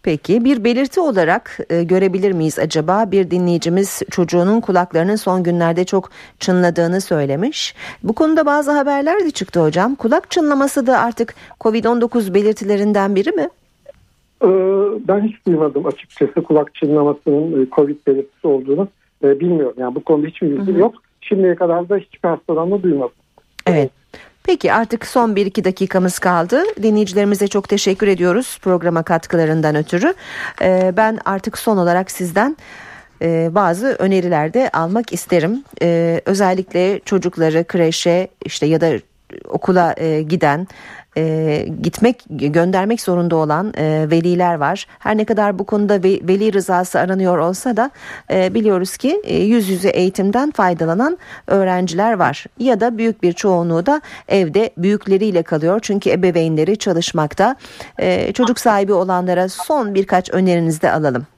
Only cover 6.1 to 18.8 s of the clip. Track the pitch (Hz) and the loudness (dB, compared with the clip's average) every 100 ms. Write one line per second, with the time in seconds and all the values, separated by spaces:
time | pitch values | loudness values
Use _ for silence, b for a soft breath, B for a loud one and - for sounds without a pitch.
6.1 | B B B - 180 175 170 170 185 185 | B B B 0 2 2 2 0 0 -2
7.1 | 160 139 139 247 - - B B B 180 | -2 0 -2 -2 -4 -10 B B B -6
8.1 | 226 311 320 294 285 285 294 285 277 285 | 0 2 2 2 0 2 0 0 0 0
9.1 | 403 339 - 190 175 156 170 214 269 226 | 0 -2 -4 -4 0 2 2 0 0 0
10.1 | 302 - 370 302 277 277 285 240 247 233 | 0 0 0 0 2 0 0 2 2 0
11.1 | 220 226 B B B 226 226 220 240 233 | -2 -6 B B B -2 0 0 0 0
12.1 | 240 196 190 208 208 202 202 208 202 196 | 0 0 2 2 0 -2 0 2 2 2
13.1 | 196 233 392 339 _ _ _ - - _ | 0 0 -2 -4 _ _ _ -20 -20 _
14.1 | _ _ _ 180 190 190 196 202 214 - | _ _ _ 2 2 2 0 0 -2 -2
15.1 | 202 220 - - 160 151 143 143 139 - | 0 0 -4 -2 0 0 -2 -4 -8 -14
16.1 | - 135 - - 151 143 - 147 151 147 | -4 -2 -2 0 0 0 -4 0 2 2
17.1 | 143 - 143 160 147 131 - 143 147 - | 0 0 0 0 0 0 2 0 0 0
18.1 | 135 139 _ 165 139 131 147 | 0 -2 _ 0 0 0 -2